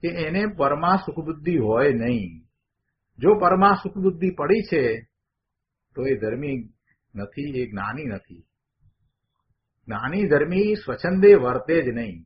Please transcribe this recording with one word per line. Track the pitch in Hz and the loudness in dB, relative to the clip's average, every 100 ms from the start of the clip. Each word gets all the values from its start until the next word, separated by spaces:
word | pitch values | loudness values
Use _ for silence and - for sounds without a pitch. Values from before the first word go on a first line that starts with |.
કે | 170 | -8
એને | 175 156 180 208 208 | -6 -4 -2 -4 -2
પરમાં | 139 147 170 190 | -2 0 2 0
સુખ | - 156 | 0 -8
બુદ્ધિ | 156 160 156 165 | -8 -6 -2 0
હોય | 107 113 143 | 2 2 2
નહીં. | 120 117 123 92 80 _ _ _ _ _ _ _ - | 2 0 -2 -4 -12 _ _ _ _ _ _ _ -2
જો | 151 202 | 2 4
પરમાં | 185 190 196 | 4 4 4
સુખ | 190 196 196 | 4 -2 -2
બુદ્ધિ | 190 170 180 | -2 0 -4
પડી | 170 147 220 202 | -2 0 0 0
છે | 160 123 113 - _ _ _ _ _ _ _ _ | -2 0 -2 -10 _ _ _ _ _ _ _ _
તો | - 131 | -8 -4
એ | 131 | -2
ધર્મી | 107 120 147 135 113 _ _ _ _ | -4 -6 -6 -8 -10 _ _ _ _
નથી, | - 101 - | -14 -12 -10
એ | 147 131 120 | -8 -6 -8
જ્ઞાની | 104 101 127 | -8 -8 -8
નથી. | 147 98 _ 85 _ _ _ _ _ _ _ _ _ _ _ _ _ _ - | -10 -10 _ -20 _ _ _ _ _ _ _ _ _ _ _ _ _ _ -14
જ્ઞાની | 104 123 185 | -10 -6 -4
ધર્મી | 196 143 151 185 214 | 0 2 2 0 0
સ્વચ્છંદે | 208 - - 175 190 202 | -2 -4 -6 -2 6 8
વર્તે | 202 123 123 - 165 | 8 6 -4 0 0
જ | 127 | 0
નહીં. | 117 113 87 | -4 -8 -12